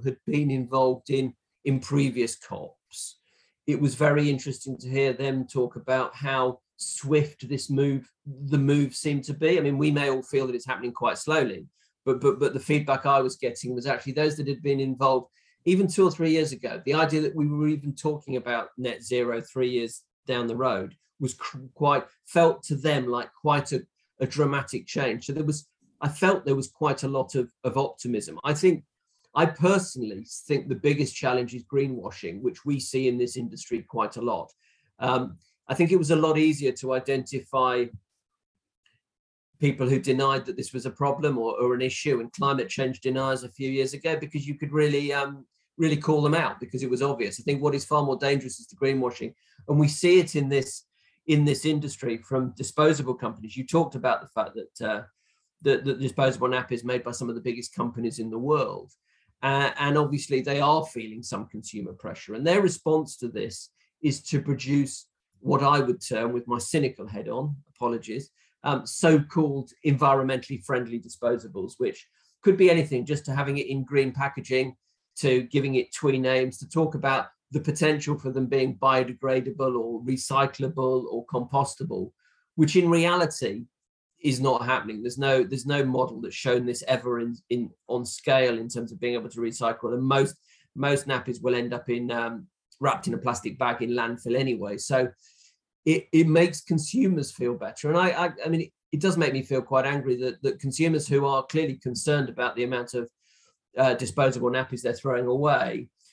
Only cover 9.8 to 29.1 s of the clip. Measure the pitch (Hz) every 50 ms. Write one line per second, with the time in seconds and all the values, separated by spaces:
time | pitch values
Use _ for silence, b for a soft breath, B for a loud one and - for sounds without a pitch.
9.8 | 147 151 143 143 143 139 131 131 127 - - 135 135 127 123 120 - 127 127 104
10.8 | 120 123 120 - 120 113 92 - - 151 156 156 135 117 95 85 - - _ _
11.8 | _ _ _ _ _ 135 131 127 135 143 127 127 143 131 - 135 - - 151 147
12.8 | 147 143 135 131 - 143 139 135 131 127 127 - - 120 120 - - 123 123 123
13.8 | 120 139 135 - - 135 127 147 156 151 147 151 143 139 135 - - 143 139 135
14.8 | 135 131 131 123 135 131 135 127 123 - _ _ _ _ _ _ _ 175 185 185
15.8 | 196 170 - - 190 175 147 - 165 160 160 160 156 147 135 - - 113 - -
16.8 | - 135 143 156 160 151 156 156 151 135 135 156 147 147 147 147 151 151 156 147
17.8 | 143 147 139 - - 151 147 147 - 139 131 127 - 120 120 117 110 - - -
18.8 | 127 123 - - 120 104 127 123 120 120 117 117 113 - - 131 127 123 123 123
19.8 | 117 117 - - - _ _ _ _ - 127 120 120 117 117 120 131 127 110 95
20.8 | 95 95 - _ _ _ _ _ 143 123 - - - - - 135 131 131 - -
21.8 | 151 143 143 - - b b b _ - - 175 170 165 160 - - - 156 131
22.8 | 131 156 147 139 127 123 120 120 117 - _ _ - 151 143 143 143 - 143 127
23.8 | - - _ _ _ _ _ _ 131 131 - 143 147 139 143 139 135 - - -
24.8 | - - - - 135 123 104 - - - 143 156 151 147 147 - - _ _ _
25.8 | _ _ _ _ - 151 147 - 175 185 196 190 - 143 135 135 131 - - _
26.8 | 156 147 139 - - 143 135 135 131 - - 135 123 - _ _ - 127 117 151
27.8 | 160 - - - - 123 120 104 98 - 78 82 - 143 151 147 - 185 165 -
28.8 | - _ _ _ _ _